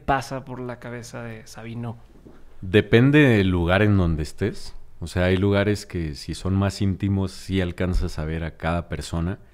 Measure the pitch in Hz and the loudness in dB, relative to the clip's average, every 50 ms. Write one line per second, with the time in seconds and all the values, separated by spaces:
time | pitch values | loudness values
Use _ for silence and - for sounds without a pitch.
0 | - - 139 135 127 - 135 131 131 127 127 120 127 123 120 117 - 120 120 120 | -4 -2 -2 -2 -2 -6 -10 -10 -10 -10 -12 -10 -10 -10 -10 -12 -12 -12 -12 -12
1 | 117 - - 123 117 117 113 110 - - - 113 110 117 113 117 120 117 113 - | -14 -14 -14 -12 -12 -12 -14 -14 -16 -18 -18 -16 -14 -12 -10 -8 -8 -8 -10 -12
2 | - - - - - - - - - - - - - 92 92 107 101 - 113 117 | -16 -20 -20 -20 -20 -20 -20 -20 -20 -20 -16 -14 -8 4 4 4 4 6 6 6
3 | 127 139 143 151 147 131 113 104 95 95 90 87 85 82 90 98 107 104 101 98 | 8 8 6 6 6 6 6 4 4 4 2 2 2 4 4 4 6 6 4 4
4 | 90 82 82 73 78 - - - 98 104 - - - - - - - - - - | 4 2 2 0 -2 -6 -4 -4 -4 -4 -4 -6 -12 -12 -12 -12 -14 -14 -14 -12
5 | - 85 - 92 90 90 92 92 98 101 101 101 101 104 104 98 - - - 90 | -12 -6 -2 0 2 2 2 4 2 2 2 2 2 2 0 -2 -4 -8 -8 -6
6 | 82 78 71 - - - 78 - - 92 95 98 98 98 - - 104 98 92 - | -6 -6 -6 -10 -10 -10 -10 -6 -4 0 0 2 2 0 0 0 -2 -2 -2 0
7 | - 98 98 95 95 95 - - - - 95 95 90 87 87 - 92 90 90 - | -2 0 0 0 -2 -4 -6 -10 -8 -4 -2 0 0 -2 -2 -4 -2 0 0 0
8 | 90 85 - - 78 78 80 80 82 80 - - - 80 85 85 80 - 85 73 | 0 -2 -4 -6 -6 -4 -4 -4 -6 -8 -8 -6 -4 -2 -2 -2 -4 -6 -8 -10
9 | 73 - - 82 82 87 104 - - - | -8 -6 -4 -4 -4 -4 -6 -8 -12 -14